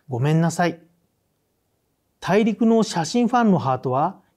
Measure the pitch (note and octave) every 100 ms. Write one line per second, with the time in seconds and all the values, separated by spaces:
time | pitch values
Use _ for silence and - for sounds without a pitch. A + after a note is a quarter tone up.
0 | - A#2 C#3+ D#3+ E3 D#3+ F3 - _ _
1 | _ _ _ _ _ _ _ _ _ _
2 | _ _ - G3 A3+ G3+ A3+ A3+ G#3+ E3+
3 | D#3 A#3+ A#3+ B3 A3+ E3+ A#2+ B2+ C3+ B2+
4 | E3 F#3+ _